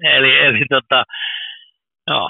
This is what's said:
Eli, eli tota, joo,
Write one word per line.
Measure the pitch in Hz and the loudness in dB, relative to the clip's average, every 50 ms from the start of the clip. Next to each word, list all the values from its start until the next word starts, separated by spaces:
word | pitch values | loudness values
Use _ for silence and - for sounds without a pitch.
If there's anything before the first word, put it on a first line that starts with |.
| 170 | -2
Eli, | 156 143 135 135 135 131 143 | 0 2 2 4 4 4 4
eli | 147 143 - - 151 131 | 4 2 2 0 0 0
tota, | 139 131 - - 135 127 117 - - - - - - - - - - - - _ _ _ _ _ _ _ _ - | -2 -2 0 0 0 0 0 -2 -6 -10 -10 -10 -10 -10 -12 -16 -18 -20 -20 _ _ _ _ _ _ _ _ -6
joo, | 143 127 92 - | -4 -4 -4 -6